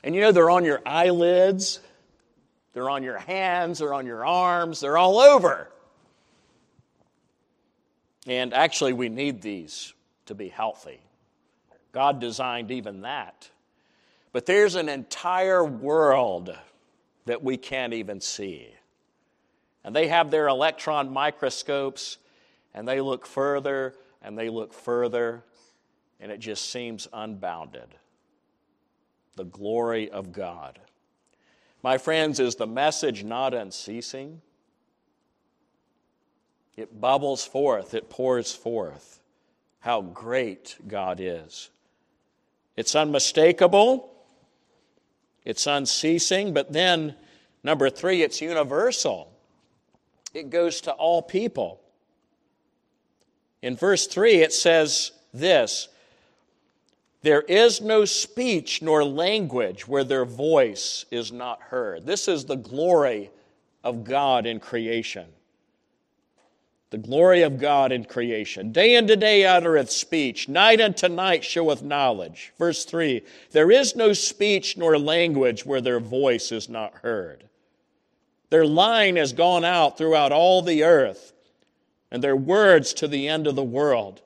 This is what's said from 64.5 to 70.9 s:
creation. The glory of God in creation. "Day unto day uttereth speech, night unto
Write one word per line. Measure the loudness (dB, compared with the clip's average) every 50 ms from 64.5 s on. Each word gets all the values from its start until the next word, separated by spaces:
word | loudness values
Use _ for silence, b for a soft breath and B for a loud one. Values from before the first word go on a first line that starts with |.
| -6 -8
creation. | -10 -8 -6 -6 -4 -4 -4 -4 -6 -8 -12 -14 -16 -20 _ _ _ _ _ _ _ _ _ _ _ _ _ _ _ _ _ _ _ _ _ _ _ _ _ _ _ _ _ _ _ _
The | -14 -12
glory | -8 -4 2 4 6 6 8 6
of | 4 2 2 -2
God | 0 2 4 4 4 2
in | 0 -2 -6
creation. | -8 -6 -4 -4 -2 -4 -4 -6 -8 -10 -10 -10 -2
"Day | 2 4 6 8 6
unto | 6 6 6 4
day | 4 6 4 4 6 6
uttereth | 6 6 6 4 4 2 2 2 0
speech, | -4 -6 -4 _ -2 0 0 -2 -4 -6 -8
night | -2 2 4 6 6 6 6
unto | 4 2